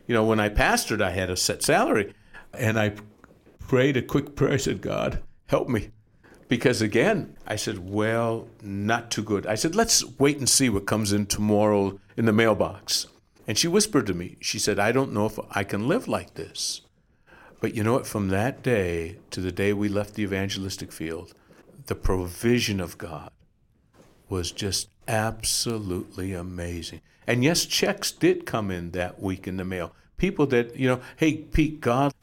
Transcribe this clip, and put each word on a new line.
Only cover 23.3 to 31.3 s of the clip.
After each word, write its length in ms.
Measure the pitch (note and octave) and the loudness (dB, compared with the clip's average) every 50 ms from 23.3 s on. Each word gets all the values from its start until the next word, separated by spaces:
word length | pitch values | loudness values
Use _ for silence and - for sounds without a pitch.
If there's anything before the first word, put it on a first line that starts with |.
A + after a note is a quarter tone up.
| _ _ _ _ _ _ _ _ _ _ _ _ _ - - _ _ _ _ - | _ _ _ _ _ _ _ _ _ _ _ _ _ -20 -20 _ _ _ _ -6
was 240 | G2+ F#2 E2+ - | -6 -4 -6 -6
just 360 | - - G#2+ G2 F#2 - - - _ _ - - | -8 -6 -6 -4 -4 -4 -6 -8 _ _ -6 -2
absolutely 1200 | A2+ A2 A2 A2+ - - - - - - - A#2+ A#2 A2 G#2 F#2 F2 F#2+ - - - F#2+ F2+ F#2+ | -2 0 0 -2 -4 -4 -4 -4 -2 -2 -2 -2 -4 -4 -4 -4 -4 -4 -6 -8 -10 -8 -6 -6
amazing. 680 | F#2+ E2+ F2 F#2 F2+ F2 F2 F2 F2 E2+ E2 - - - _ _ _ _ - | -6 -6 -8 -8 -8 -8 -8 -6 -6 -8 -10 -10 -14 -16 _ _ _ _ -4
And 160 | A2+ A#2+ B2 | -2 0 2
yes, 220 | B2 D#3 E3+ E3+ - | 2 2 2 2 -2
checks 480 | - - - F#3+ G3+ G3 - - - | -2 0 0 0 0 0 -2 -4 -6
did 340 | - - G3+ F#3 F3+ - - | -4 2 2 2 2 2 -4
come 240 | - - A2+ G#2 F#2+ | -6 -4 -4 -2 -2
in 220 | F#2 F2 F2 F2 | -4 -6 -6 -6
that 280 | F2+ F2+ F2 F#2 - - | -4 -4 -4 -6 -6 -6
week 280 | G2+ F#2+ F#2 F2 - G2 | -4 -4 -4 -4 -6 -8
in 80 | F#2 | -8
the 80 | F#2+ F2+ | -6 -6
mail. 300 | F#2 F#2 F2+ E2 - - _ _ _ - | -6 -6 -6 -8 -8 -10 _ _ _ -4
People 300 | - F#3 F#3+ G3 - D3 | -2 -2 0 2 2 2
that, 300 | A#2+ B2 A#2+ A#2 A#2 - | 4 4 2 2 2 -2
you 100 | B2+ C3 | 0 2
know, 140 | B2+ B2+ B2+ - - - | 2 2 0 -2 -12 -2
"Hey, 180 | - D#3+ D#3+ | 0 2 2